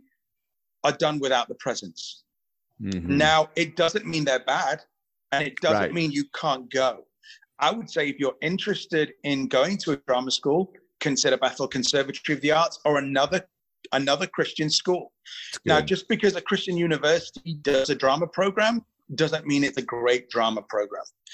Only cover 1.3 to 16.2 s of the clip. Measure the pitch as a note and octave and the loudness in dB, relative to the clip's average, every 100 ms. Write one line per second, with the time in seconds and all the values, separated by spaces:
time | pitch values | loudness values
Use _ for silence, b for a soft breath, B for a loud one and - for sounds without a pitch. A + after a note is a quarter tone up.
1.3 | B2+ A#2+ A#2+ C3 A2 F2+ - - - _ | 2 0 -4 -6 -6 -8 -14 -16 -18 _
2.3 | _ _ _ _ - G2+ F#2 F2 C#3+ D3+ | _ _ _ _ -10 -6 -4 0 2 4
3.3 | D#3+ D#3 E3+ E3 - E3 G#3 E3 D#3+ D3 | 4 2 -2 -2 0 0 0 -4 -2 0
4.3 | B2+ B2+ D#3 C#3+ D#3 - _ _ _ _ | 0 0 0 0 -4 -8 _ _ _ _
5.3 | C#3 D3 - C#3+ G#2 F#2 E3+ D#3+ C#3+ C#3+ | -2 -2 -2 2 2 2 0 -2 -2 -4
6.3 | - D#3 C3 B2 C3 C3 G#2+ - _ B | -4 -2 -2 -2 0 0 -2 -12 _ B
7.3 | B _ - D3 A#3 D#3+ E3 D3 C3+ C3+ | B _ -2 0 0 -4 -4 -4 -2 -4
8.3 | - D#3 F#3 G#3 F3 - D#3 D3 - C#3+ | -2 -4 -2 -2 -4 -2 -2 -2 -4 -4
9.3 | C3+ C3 C3 D#3 G3+ D#3+ C#3+ - B2+ C3 | -2 0 2 2 0 -2 -2 0 -2 0
10.3 | - C#3 D#3+ F#3+ - _ - D#3 C3 C#3+ | -2 0 0 -2 -8 _ -6 -2 0 2
11.3 | B2+ B2+ - C3+ C3 B2 C#3+ C3+ - - | 2 0 -2 -4 -2 0 0 -2 -6 -4
12.3 | C#3 D3 D3+ E3+ - D3+ D3 C#3 C#3 C#3+ | -2 2 2 2 0 0 2 2 0 2
13.3 | F3+ - _ _ _ - C3+ C#3 D3+ F#3 | 0 -4 _ _ _ -4 0 2 0 0
14.3 | - D3 - D3+ - - F3+ - _ B | -2 -2 -2 0 0 0 -2 -4 _ B
15.3 | B B B D3+ D3+ D#3 F#3+ - A3 | B B B 2 2 2 -2 0 0